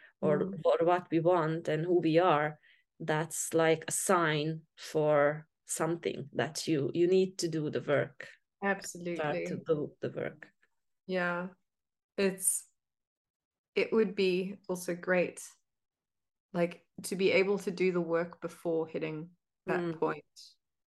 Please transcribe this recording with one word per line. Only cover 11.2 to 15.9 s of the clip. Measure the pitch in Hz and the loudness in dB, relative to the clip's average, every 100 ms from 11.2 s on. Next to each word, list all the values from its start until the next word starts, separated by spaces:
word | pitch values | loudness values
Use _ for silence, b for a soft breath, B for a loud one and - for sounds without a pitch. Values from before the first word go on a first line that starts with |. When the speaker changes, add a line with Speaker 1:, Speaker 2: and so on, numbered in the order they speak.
| 175 175 185 - _ _ _ _ _ - | -2 -4 -6 -12 _ _ _ _ _ 0
Speaker 2:
It's, | 196 185 - - - _ _ _ _ _ _ _ _ _ _ 202 | 0 0 -2 -2 -6 _ _ _ _ _ _ _ _ _ _ -2
it | - | 0
would | 226 202 196 | 2 0 2
be | 185 180 190 202 - | 0 0 -2 -8 -8
also | 180 - 175 | -8 -6 -6
great, | 180 180 165 - - - _ _ _ | 0 2 0 -4 -16 -20 _ _ _